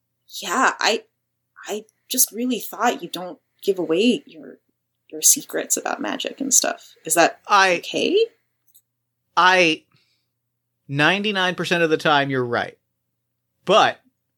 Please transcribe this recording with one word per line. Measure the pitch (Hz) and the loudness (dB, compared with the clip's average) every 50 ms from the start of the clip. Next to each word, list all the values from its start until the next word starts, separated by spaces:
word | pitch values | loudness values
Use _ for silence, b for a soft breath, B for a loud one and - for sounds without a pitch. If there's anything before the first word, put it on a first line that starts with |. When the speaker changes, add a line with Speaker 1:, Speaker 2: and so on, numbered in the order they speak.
| _ _ _ _ _ _ - - | _ _ _ _ _ _ -14 -10
Speaker 1:
Yeah, | - 190 175 254 254 180 - - | -8 -4 -2 0 0 0 0 0
I, | - 185 226 - - _ _ _ _ _ _ _ _ _ _ - - - | -2 -2 -2 -2 -6 _ _ _ _ _ _ _ _ _ _ -18 -12 -10
I | 208 214 214 _ _ _ _ - | -10 -10 -12 _ _ _ _ -6
just | - 254 - - | -2 -2 -2 -2
really | 185 220 240 254 240 196 | -4 -6 -4 -4 -4 -6
thought | - - - 180 220 247 277 - | -8 -10 -6 -2 -2 -2 -2 -2
you | 175 170 | -8 -12
don't | - 175 185 180 156 - _ _ _ _ | -10 -10 -10 -12 -14 -18 _ _ _ _
give | - 202 190 185 | -4 -4 -2 -2
away | 165 151 160 175 220 247 214 143 - | -2 -2 0 2 2 2 0 0 -4
your, | - - - - - - - _ _ _ _ _ _ _ _ _ - | -12 -20 -20 -20 -20 -20 -20 _ _ _ _ _ _ _ _ _ -18
your | 160 156 | -6 0
secrets | 156 - - - - - - - - - - | 2 2 2 0 -2 -6 -6 -6 -4 -4 -4
about | - - - - - | -4 -4 -6 -6 -6
magic | - - - - - - - - | -6 -6 -6 -6 -8 -8 -8 -6
and | - - - | -4 0 2
stuff. | - - - - - - - - _ - | 2 2 0 -4 -8 -12 -20 -20 _ -8
Is | 160 - | -2 2
that | 175 160 - - - - - | 2 2 2 2 -4 -4 0
Speaker 2:
I | 214 196 196 190 175 170 | 2 4 4 4 2 -2
Speaker 1:
okay? | - - - - - - 330 415 453 - _ _ _ _ _ _ _ _ _ _ _ _ _ _ _ _ _ _ _ _ - | -4 -6 -4 -2 0 0 2 0 0 -2 _ _ _ _ _ _ _ _ _ _ _ _ _ _ _ _ _ _ _ _ 0
Speaker 2:
I, | 170 175 185 185 185 175 160 156 - _ _ _ _ _ _ _ _ _ _ _ _ _ _ _ _ _ _ _ _ _ - | 2 4 4 6 4 4 2 0 -2 _ _ _ _ _ _ _ _ _ _ _ _ _ _ _ _ _ _ _ _ _ -6
ninety-nine | 139 143 147 160 185 202 202 214 202 190 185 180 175 | -2 2 2 2 2 2 -2 -2 -2 -2 -2 -2 -2
percent | - 175 - 180 170 | -4 -4 -2 0 2
of | 170 156 | 2 2
the | 156 | 2
time, | 151 - 165 151 143 139 139 | 2 2 2 2 2 2 0
you're | 135 131 123 | -2 -2 -2
right. | 120 120 107 90 - - _ _ _ _ _ _ _ _ _ _ _ _ _ _ _ _ _ - | -2 -2 -4 -4 -6 -10 _ _ _ _ _ _ _ _ _ _ _ _ _ _ _ _ _ 0
But | - 190 202 147 120 - - _ _ _ _ _ _ _ | 2 4 4 4 4 0 -4 _ _ _ _ _ _ _